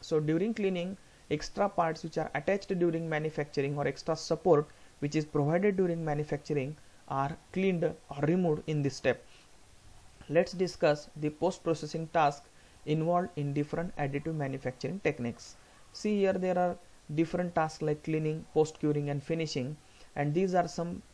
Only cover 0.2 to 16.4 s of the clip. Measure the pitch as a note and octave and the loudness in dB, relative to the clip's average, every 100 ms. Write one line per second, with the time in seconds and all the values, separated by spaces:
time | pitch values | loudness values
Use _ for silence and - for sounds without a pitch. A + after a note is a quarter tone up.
0.2 | D3+ D#3+ G#3 A3 G3 F3+ F3+ G3 - - | 2 0 0 0 0 0 -4 -8 -16 -20
1.2 | - D3+ - - G3+ - E3 D#3+ E3 E3 | -4 -4 -4 -2 0 2 0 0 -6 -4
2.2 | D#3+ - D3+ G3+ - F#3 E3+ E3 E3 D#3 | -4 -2 0 -2 0 0 2 0 -2 -2
3.2 | D#3 D3+ D3 - C#3 D3 C#3+ C#3 - D#3 | -2 -4 -4 -2 -2 0 -2 -2 -4 -4
4.2 | - D#3+ F#3 D3 D3+ - - - D3 D#3 | -2 0 6 6 4 -8 -20 -6 -2 -2
5.2 | D3+ D3 C#3+ E3+ G#3 F#3+ F#3 E3+ D#3+ D3 | 0 0 2 4 2 2 2 0 -2 -2
6.2 | D3+ C#3+ - D3 C3+ D#3 - - - C3+ | -2 -4 -2 -2 -2 -8 -16 -20 -6 -2
7.2 | C#3+ E3 - - F#3+ F3+ D#3+ D#3+ - C#3+ | -2 -4 -8 0 2 2 0 -2 -12 -2
8.2 | D3 F3 F3+ D3+ - D#3 C#3 - C3+ A#2+ | 2 4 4 0 0 0 0 0 0 0
9.2 | - - - - - - - - - - | -4 -20 -20 -20 -20 -20 -20 -20 -20 -20
10.2 | - D3+ E3+ F3 F3+ - E3 D3 - - | 0 2 2 0 -4 2 2 2 -2 -6
11.2 | D3+ D3+ C3+ - - D#3+ D3+ D#3+ D#3+ D#3+ | -6 0 -2 -2 -4 -2 -4 -8 -2 2
12.2 | D3 D3 - - - - - D#3 D#3+ F3 | 2 2 -14 -20 -20 -16 -2 0 2 2
13.2 | F3+ - C#3+ C#3+ D3 D3+ F3 - C#3+ C#3 | 0 -4 -2 -2 -2 -2 -6 -4 -4 -2
14.2 | D#3 D#3+ C#3 C3+ B2+ B2 - F#3+ D#3+ C#3+ | -4 -4 -4 -4 -6 -6 -6 -2 -2 -2
15.2 | A#2+ A2 - - - - - - G#3+ G#3 | -4 -6 -14 -20 -20 -20 -20 -6 0 2
16.2 | F#3+ F#3+ | 4 2